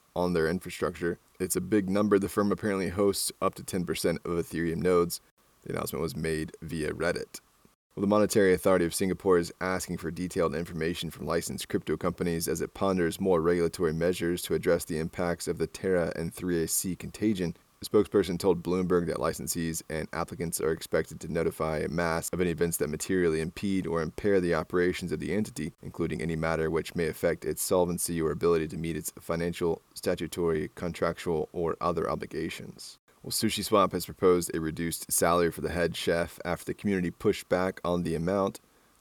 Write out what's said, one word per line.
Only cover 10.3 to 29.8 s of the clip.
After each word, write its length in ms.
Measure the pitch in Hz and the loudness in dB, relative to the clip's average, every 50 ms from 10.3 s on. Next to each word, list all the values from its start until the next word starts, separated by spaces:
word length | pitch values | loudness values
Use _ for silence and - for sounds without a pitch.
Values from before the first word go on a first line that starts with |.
| - 95 82 80 69 | -2 0 0 0 0
information 560 | 80 87 - 87 78 80 85 87 - 85 80 | -4 -6 -6 -4 -4 -2 -2 -2 -4 -6 -8
from 160 | - - - | -8 -8 -4
licensed 440 | 78 82 85 - - - - - - | -2 -2 -2 -2 -4 -8 -8 -6 -4
crypto 280 | - 95 - - 78 | -4 -2 -2 -2 -4
companies 500 | - - 107 92 - 92 87 85 82 82 | -2 -2 -2 -2 -2 -2 -2 -2 -2 -2
as 140 | - 80 85 | -2 -2 -2
it 140 | - - - | -4 -6 -4
ponders 440 | - 98 98 92 92 85 82 - - | 0 0 2 2 2 2 0 0 0
more 220 | 98 95 90 82 | 2 4 4 4
regulatory 520 | 78 87 87 87 85 85 - - 90 78 78 | 4 4 4 4 2 0 0 0 0 0 0
measures 500 | 82 85 90 90 - 85 85 87 87 - | 2 2 2 2 2 0 0 0 -2 -2
to 100 | - 85 | -2 -2
address 320 | 82 - 90 85 82 - | 0 2 2 2 2 2
the 140 | - 82 78 | -2 -4 -2
impacts 480 | 82 85 - - 90 87 85 - - | -4 -4 -2 -2 -2 -2 -2 -2 -4
of 100 | 87 85 | -4 -2
the 100 | 78 82 | -2 -2
Terra 460 | - - - - 95 92 87 82 80 - | -4 -4 -4 0 2 2 2 2 0 -2
and 160 | - 82 82 | -4 -6 -6
three 300 | - - 90 90 85 82 | -6 -4 -2 0 0 0
A 60 | 80 | 0
C 280 | - - - - 95 87 | 0 -2 -2 -2 -4 -4
contagion. 600 | - - - - - 104 110 107 92 87 82 - - _ _ _ - | -6 -8 -10 -6 0 0 2 2 2 0 -2 -4 -6 _ _ _ -16
A 40 | - | -4
spokesperson 540 | - - 107 95 - - 101 87 87 90 85 | 2 4 4 6 6 4 2 4 2 0 2
told 240 | - 95 87 85 - | 4 4 4 2 2
Bloomberg 420 | 85 90 92 92 87 90 87 85 | 0 0 2 2 4 4 4 4
that 100 | 78 73 | 2 -2
licensees 680 | - 69 82 82 - 65 - - 85 82 82 80 - - - | 0 -2 -2 -2 -4 -6 -6 -4 -2 -2 -2 -4 -6 -6 -6
and 180 | 78 78 78 - - | -6 -6 -6 -4 -4
applicants 480 | 80 85 - 87 82 87 82 - - | -6 -6 -6 -6 -6 -6 -4 -4 -2
are 100 | - 78 | 0 0
expected 480 | 82 82 - - - 82 80 - 78 82 | -2 -2 -4 -2 0 0 0 -2 -6 -12
to 120 | - 80 | -8 -4
notify 540 | 78 85 82 80 - - 78 78 78 76 80 - | -2 0 0 0 0 -2 -2 -2 0 -2 -2 -2
mass 400 | 73 87 87 82 82 82 - - | 0 0 0 0 0 -2 -2 -2
of 80 | - 85 | -2 0
any 100 | 90 87 | 0 0
events 280 | 82 80 87 82 80 | 2 2 0 0 0
that 120 | - 76 73 | -2 -2 -2
materially 520 | 76 78 - - 95 92 87 82 78 80 | -4 -4 -2 0 2 2 4 4 2 0
impede 440 | 80 85 - - 107 98 95 95 90 | -2 -4 -6 -4 -2 0 0 0 0
or 160 | 80 82 82 | -2 -2 -2
impair 380 | 80 80 - - - 104 101 92 | -2 -4 -4 -2 0 2 4 4
the 160 | 90 85 82 | 4 2 0
operations 560 | 78 78 - 90 90 90 92 87 - 92 85 | 0 0 0 0 2 2 2 0 -2 -4 -4
of 80 | 85 - | -4 -4
the 140 | 71 76 87 | -4 -2 -2
entity, 400 | 104 110 - - - 78 85 - - - | -2 -2 -4 -6 -6 -8 -8 -8 -10 -14
including 380 | - - - 85 80 78 - | -10 -6 -4 -4 -2 -2 -4
any 160 | - 85 82 | -4 -2 -2
matter 340 | 80 80 80 80 80 80 78 | -2 0 0 0 0 0 0
which 240 | 82 80 - - - | 0 -2 -2 -2 -2
may 120 | 87 82 | -2 -2
affect 360 | 78 - - - 82 80 - - | -2 -2 0 0 0 0 0 -2
its 180 | - 78 - | -4 -4 -2
solvency 580 | - - 95 92 87 87 87 - - - 85 82 | 0 2 4 4 4 4 2 -2 -2 -2 -2 0
or 100 | 78 76 | 0 0
ability 380 | 78 80 85 85 85 80 78 76 | 0 2 2 2 4 2 2 -2
to 80 | - | -4
meet 180 | 80 82 82 80 | -4 -4 -4 -4
its 160 | 78 78 - - - | -4 -6 -8 -12 -10
financial, 600 | - - 85 82 85 87 85 - 90 82 82 - | -6 -4 -2 -2 -2 -2 -2 0 0 0 0 -2